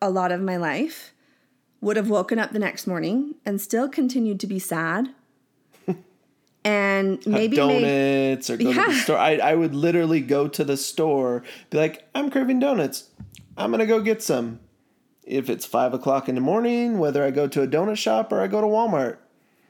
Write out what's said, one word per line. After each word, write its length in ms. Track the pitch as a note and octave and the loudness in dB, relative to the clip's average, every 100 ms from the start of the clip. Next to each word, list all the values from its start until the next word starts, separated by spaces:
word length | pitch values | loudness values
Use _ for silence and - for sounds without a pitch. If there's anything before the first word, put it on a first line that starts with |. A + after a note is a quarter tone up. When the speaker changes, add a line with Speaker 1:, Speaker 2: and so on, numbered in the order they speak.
Speaker 1:
a 60 | G3+ | -2
lot 240 | F#3+ F3+ | 0 0
of 80 | F3+ | 0
my 160 | F#3+ F3+ | -2 -2
life 560 | E3 D3 D#4 - - _ _ _ _ _ _ _ | -2 -2 -4 -6 -20 _ _ _ _ _ _ _
would 160 | G#3 G#3+ | -2 0
have 100 | G#3 | 2
woken 300 | G#3 F3+ A3+ | 0 0 -2
up 140 | G#3 | -2
the 60 | G#3+ | -2
next 280 | G3+ - - | -4 -4 -6
morning 480 | F3 D#3+ A#3 D4 D#4 | -4 -2 -2 -2 -6
and 160 | G#3+ G3+ | -6 -6
still 260 | - A3+ C4+ | -2 -2 -2
continued 520 | C#4+ B3+ B3+ A3 G3 | 0 0 0 0 -2
to 60 | G3+ | -4
be 120 | F#3+ | -6
sad. 520 | - E3+ E3 F3+ C4 - _ _ _ _ _ _ - | -4 -4 -2 -2 -4 -8 _ _ _ _ _ _ -8
<laughs> 80 | E3+ - _ _ _ _ _ | -8 -10 _ _ _ _ _
And 600 | G#3+ G#3 G3 G3 G3 F#3+ | -2 0 2 2 0 -2
Speaker 2:
Have 20 | - | 0
Speaker 1:
maybe 300 | G#3 A3 D3 | 0 2 2
made 800 | C#3+ C#3+ C#3+ C#3 C#3 C3+ C3+ C3 | 4 4 2 2 2 2 2 0
Speaker 2:
donuts 140 | A#2+ | -4
or 80 | A#2 | -2
go 60 | |
to 100 | A#3+ | 0
the 180 | D4+ G#4 | 2 2
Speaker 1:
Yeah. 100 | C4+ | 2
Speaker 2:
store. 140 | A3 D3+ | 2 2
I, 200 | C3+ D#3 | 4 4
I 180 | A#2+ | 2
would 200 | D#3+ D#3+ | 2 2
literally 460 | C#3 E3 E3+ E3 D#3+ | 0 2 2 2 2
go 260 | B2+ C#3+ D3 | 2 0 0
to 160 | - | -2
the 140 | C#3+ C#3 | -2 -2
store, 640 | - - D#3 C#3 B2+ B2 - - - | -4 -2 0 2 0 -2 -6 -18 -4
be 80 | D3 | 0
like, 280 | D#3+ D#3+ - | 0 -2 -8
"I'm 160 | C4 C#4+ | -4 -2
craving 300 | C4+ B3+ C4 | 0 0 2
donuts. 480 | C#4 B3 C#3 - - - - - - - | 2 2 0 -4 -14 -20 -20 -20 -16 -6
I'm 140 | G#3 | -2
gonna 160 | A#3 A3 | 0 2
go 160 | A3+ | 2
get 200 | G#3+ A3 | 2 -2
some." 380 | - C3+ A#2 A2+ - _ _ _ _ _ | -2 -2 -4 -10 -18 _ _ _ _ _
If 260 | - C3+ B2+ | -6 -4 -2
it's 160 | A2 | -4
five 300 | - B2 B2+ | -2 0 0
o'clock 340 | B2+ C#3 C3+ C3 | 0 0 0 0
in 60 | |
the 80 | B2+ | -2
morning, 560 | C3 G#3 A#3+ A#3+ A#3+ G#3+ | 0 2 2 0 0 0
whether 260 | D3+ C#3+ | 0 2
I 60 | C#3 | 0
go 180 | C3+ C#3+ | 0 0
to 140 | C#3+ | 0
a 40 | C3+ | 0
donut 300 | D3 G3+ G#3+ | 2 0 0
shop 340 | A3+ A3 A3 | 0 0 0
or 120 | G#3 | -2
I 40 | G3 | 0
go 140 | G#3+ | 0
to 60 | G#3+ | 2
Walmart, 500 | G#3+ A#3 D#3+ B2 - _ _ _ _ _ | 2 2 0 0 -4 _ _ _ _ _